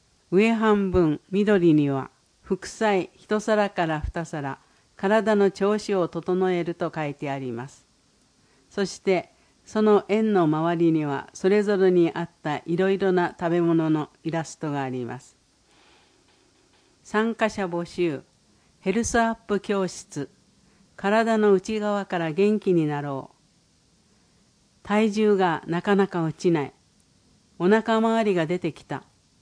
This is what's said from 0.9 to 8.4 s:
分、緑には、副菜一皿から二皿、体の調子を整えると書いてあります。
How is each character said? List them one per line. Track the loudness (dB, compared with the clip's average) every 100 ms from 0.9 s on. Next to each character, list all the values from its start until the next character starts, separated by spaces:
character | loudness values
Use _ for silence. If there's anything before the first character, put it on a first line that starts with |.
分、 | 2 2 0 -2
緑 | -2 2 4 6
に | 4 2
は、 | -2 -6 _ _ _
副 | -8 -6 -6
菜 | -4 0 0 -2 _
一 | -6 -4
皿 | 0 0 0
か | -2 -2
ら | -2
二 | -6 -8 -8
皿、 | -8 -8 -10 _ _ _ -6
体 | 0 2 2 4
の | 2
調 | 2 -2 -2
子 | -2 -2
を | -2
整 | -4 -2 0 0
え | -2
る | -4 -6
と | -6
書 | -6
い | -8 -6
て | -8
あ | -6
り | -8
ま | -10 -12
す。 | -18 _ _ _ _ _ _